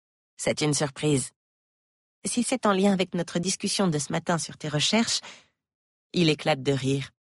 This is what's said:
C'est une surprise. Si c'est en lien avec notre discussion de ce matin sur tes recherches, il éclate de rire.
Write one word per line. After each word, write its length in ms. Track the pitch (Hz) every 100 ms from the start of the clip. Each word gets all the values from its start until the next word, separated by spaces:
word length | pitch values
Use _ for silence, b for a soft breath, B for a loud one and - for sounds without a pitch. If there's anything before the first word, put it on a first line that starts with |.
| _ _ _ -
C'est 240 | - 113
une 140 | 151
surprise. 580 | 139 143 - 151 139 131 _ _ _ _ _ _ _ _ _ 202
Si 180 | -
c'est 220 | 233 254 214
en 80 |
lien 180 | 190 202
avec 240 | 190 180 180
notre 240 | 170 175
discussion 480 | 175 - 202 - 190
de 100 | 151
ce 120 | -
matin 260 | 165 - 170
sur 200 | - -
tes 100 | 151
recherches, 540 | 147 - 220 233 - B B B B _ _ _ _ _
il 180 | 175 160
éclate 320 | 147 156 147
de 120 | 131
rire. 380 | 135 131 139 131 _